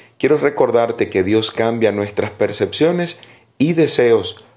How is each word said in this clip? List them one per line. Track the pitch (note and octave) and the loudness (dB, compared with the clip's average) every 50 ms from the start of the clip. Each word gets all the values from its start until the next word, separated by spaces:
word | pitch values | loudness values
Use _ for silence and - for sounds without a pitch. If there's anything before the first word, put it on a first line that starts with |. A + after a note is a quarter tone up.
| - _ _ | -20 _ _
quiero | - - - D#3 | -2 0 2 2
recordarte | C#3+ C#3 D3 C#3+ - C3+ A#2+ A2+ A#2 A#2 A2+ A2+ - G#2 - | 2 0 0 2 2 0 2 4 2 2 0 0 -4 -4 -2
que | - G2 F2+ | 0 -2 0
Dios | F#2+ G#2+ A2 A2 - | 2 0 0 0 -2
cambia | - - A2+ A#2 A#2 A#2 A2 G#2 | -2 -2 -2 -2 0 0 0 0
nuestras | G2+ G#2 G2+ G2+ - - G2+ G2+ | 0 0 -4 -6 -4 -6 -6 -6
percepciones | - - G#2 G2 G2+ - G#2 - - - D3+ E3 F3 F3 F3 E3+ - - - - - _ _ _ _ | -2 -4 -2 -2 -2 -2 -4 -4 -2 0 0 0 0 -2 -4 -6 -8 -14 -18 -20 -20 _ _ _ _
y | - C3+ E3 E3+ | -2 0 0 2
deseos | E3 D#3 C3 - - B2 A#2 A2+ G#2 F#2+ - - - - _ - | 2 2 2 2 2 4 4 4 2 0 -4 -10 -14 -20 _ -20